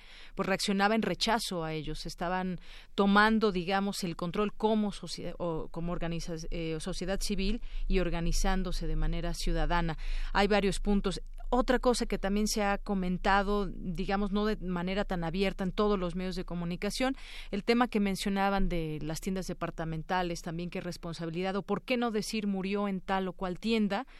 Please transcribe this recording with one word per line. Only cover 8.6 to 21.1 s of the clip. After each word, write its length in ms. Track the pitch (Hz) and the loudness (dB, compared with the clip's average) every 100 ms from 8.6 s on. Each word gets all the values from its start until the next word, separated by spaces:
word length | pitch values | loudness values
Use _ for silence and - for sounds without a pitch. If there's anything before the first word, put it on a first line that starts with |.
| 180 - 160 | 2 0 0
de 100 | 160 | 2
manera 380 | 160 170 170 | 2 2 -2
ciudadana. 640 | 165 175 165 156 170 170 151 - - - | 0 0 2 4 2 2 -2 -2 -2 0
Hay 140 | - 202 | 2 4
varios 340 | 202 196 170 | 4 2 2
puntos. 400 | 208 202 196 160 - - - | 4 4 2 -2 -6 -8 0
Otra 280 | 247 240 240 | 2 4 4
cosa 280 | 247 233 233 | 4 2 0
que 120 | 196 | 0
también 300 | 196 202 214 | 0 2 2
se 160 | 220 | 2
ha 140 | 202 202 | 2 0
comentado, 880 | - 196 180 180 202 202 202 208 185 | -2 -2 0 2 4 4 4 0 0
digamos, 640 | - - 165 190 196 202 | -4 -6 -4 0 0 2
no 120 | 202 | 2
de 120 | 214 196 | 0 0
manera 480 | 175 175 180 190 | -2 -2 -2 -2
tan 180 | 202 180 | -2 -2
abierta 400 | 165 185 196 - | -2 0 0 0
en 80 | 185 | -4
todos 260 | 190 208 202 | 2 2 2
los 200 | 180 180 | 0 -2
medios 180 | 185 | -4
de 100 | 180 | -4
comunicación, 720 | 175 175 170 175 202 - 262 269 - - - | -6 -4 -4 -2 -4 0 -2 -2 -8 -12 -8
el 100 | 202 | -4
tema 240 | - 240 240 | 2 2 2
que 140 | 214 | 2
mencionaban 680 | 202 185 208 196 196 196 185 | 0 0 -2 0 2 4 2
de 300 | 175 156 156 | 2 -2 -4
las 180 | 151 156 | -4 -4
tiendas 260 | 202 190 180 | -4 -4 -4
departamentales, 960 | 175 165 - 160 160 156 185 180 170 | -4 -6 -4 -4 -4 -2 0 0 -4
también 260 | 180 165 175 | -6 -6 -6
qué 120 | 185 | -6
responsabilidad, 720 | 175 170 175 | -6 -8 -8